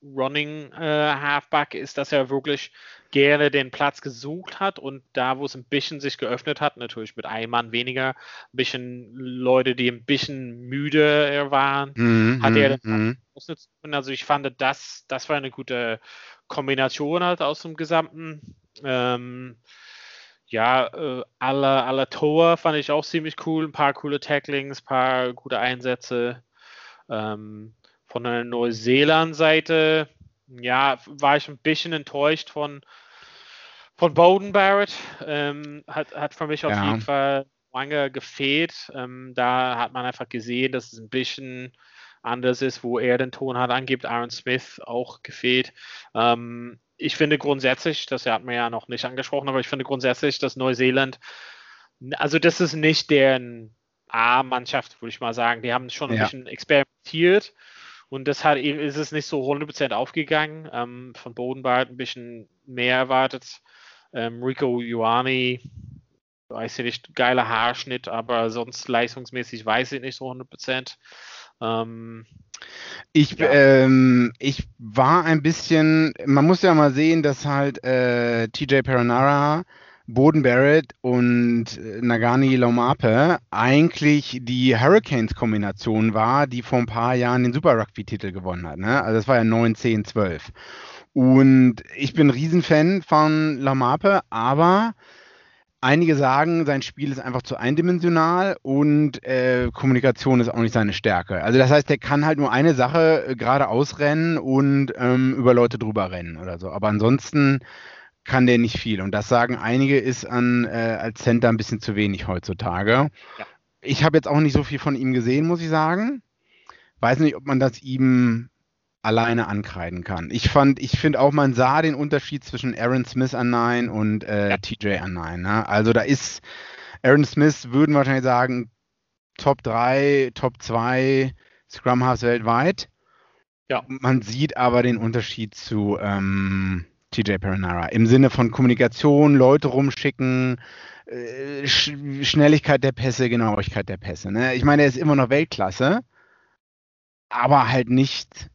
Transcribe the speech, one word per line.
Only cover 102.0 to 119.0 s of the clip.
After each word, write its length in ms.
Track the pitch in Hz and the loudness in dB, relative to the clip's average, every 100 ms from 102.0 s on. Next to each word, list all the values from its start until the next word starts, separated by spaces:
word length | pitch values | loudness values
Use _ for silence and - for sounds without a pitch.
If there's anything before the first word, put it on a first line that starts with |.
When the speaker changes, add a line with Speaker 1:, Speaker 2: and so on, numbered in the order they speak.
| - 143 | 0 0
Speaker 2:
halt 140 | 156 147 | 2 0
nur 120 | 127 | 2
eine 240 | 123 165 | 4 4
Sache, 520 | 131 123 165 160 156 131 | 4 2 4 4 4 0
äh, 80 | 120 | -2
geradeaus 640 | 117 139 107 117 143 - | 0 2 2 0 -2 0
rennen 380 | 147 156 165 156 | 0 2 0 -2
und, 540 | 131 135 139 139 131 - | 0 2 4 2 0 0
ähm, 380 | 123 127 131 | 2 2 2
über 200 | 131 127 | 2 4
Leute 240 | 120 117 117 | 6 4 0
drüber 320 | 110 104 95 | -4 -2 -4
rennen 260 | 90 85 82 | -6 -10 -12
oder 220 | 90 85 | -12 -10
so. 120 | 92 | -10
Aber 180 | 95 104 | -4 -2
ansonsten 720 | 104 113 135 - 147 139 135 - - - - - _ | 2 2 2 0 2 2 2 -4 -20 -20 -20 -20 _
kann 220 | - 131 123 | -2 2 4
der 120 | 120 | 4
nicht 200 | 117 - | 2 -2
viel. 220 | 117 101 | -4 -4
Und 120 | 98 | -2
das 160 | 104 - | -4 0
sagen 280 | 120 123 120 | 0 2 -2
einige, 420 | 110 127 135 139 | -2 0 2 2
ist 280 | 123 127 - | 0 -4 -4
an, 380 | 123 123 123 | 0 2 2
äh, 340 | 117 117 117 110 | 0 -4 -4 -4
als 200 | 113 110 | -6 -4
Center 280 | 123 117 117 | 0 4 4
ein 80 | 110 | 2
bisschen 240 | 104 107 | -2 -6
zu 140 | - | -4
wenig 320 | 101 101 95 101 | -2 -2 -2 -6
heutzutage. 840 | 87 - 90 107 87 104 127 151 - - - | -6 -6 -6 -4 -2 2 2 2 -4 -20 -18
Speaker 1:
Ja. 80 | 101 _ _ _ | -18 _ _ _
Speaker 2:
Ich 220 | 135 135 | -6 0
habe 160 | 156 156 | 2 2
jetzt 80 | - | 2
auch 140 | 147 | 2
nicht 140 | 151 | 4
so 100 | 151 | 2
viel 160 | 135 143 | 0 -4
von 160 | 147 127 | -4 -2
ihm 160 | 131 | 0
gesehen, 340 | 127 117 139 165 | 0 2 0 0
muss 160 | 170 | -2
ich 60 | 165 | 0
sagen. 540 | 156 156 180 233 269 - _ _ _ - - _ _ | 0 0 0 -2 -6 -12 _ _ _ -20 -20 _ _
Weiß 220 | 117 135 | 0 2
nicht, 160 | 151 - | 0 0
ob 100 | 139 | -2
man 140 | 131 | 0
das 220 | 131 113 | 0 -2
ihm 680 | 131 131 131 127 123 117 127 _ _ _ _ _ | -6 0 4 4 2 -2 -8 _ _ _ _ _